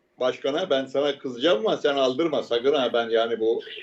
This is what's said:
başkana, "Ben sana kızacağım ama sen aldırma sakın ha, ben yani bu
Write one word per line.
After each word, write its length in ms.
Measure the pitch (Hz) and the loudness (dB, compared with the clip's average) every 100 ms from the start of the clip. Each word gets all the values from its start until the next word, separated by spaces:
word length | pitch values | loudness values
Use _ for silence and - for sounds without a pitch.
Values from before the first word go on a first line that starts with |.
| _ _ | _ _
başkana, 500 | 127 127 139 151 185 | -2 0 -4 -4 0
"Ben 160 | 135 131 | -2 0
sana 320 | 139 143 139 | -2 -2 -2
kızacağım 400 | 135 120 151 214 | -8 -2 2 2
ama 180 | 214 147 | 0 0
sen 180 | 147 | 0
aldırma 480 | 139 131 127 165 135 | 2 2 2 0 -2
sakın 320 | 113 120 131 | 0 0 2
ha, 160 | 147 120 | 2 2
ben 180 | 117 113 | 0 2
yani 300 | 113 117 110 | 2 2 0
bu 220 | 110 120 - - | 0 0 -4 -16